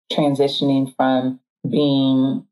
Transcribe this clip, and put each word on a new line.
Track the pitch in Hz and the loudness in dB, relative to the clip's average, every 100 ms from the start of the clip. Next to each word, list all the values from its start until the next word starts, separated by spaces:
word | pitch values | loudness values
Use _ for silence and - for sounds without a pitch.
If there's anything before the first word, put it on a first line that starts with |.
| - | -6
transitioning | - 147 139 143 - 139 135 135 - | -2 0 2 0 0 0 0 -2 -2
from | 131 127 127 127 _ _ - | 0 0 -2 -6 _ _ -4
being | 147 143 139 135 131 135 135 - | 0 0 2 2 2 0 -2 -8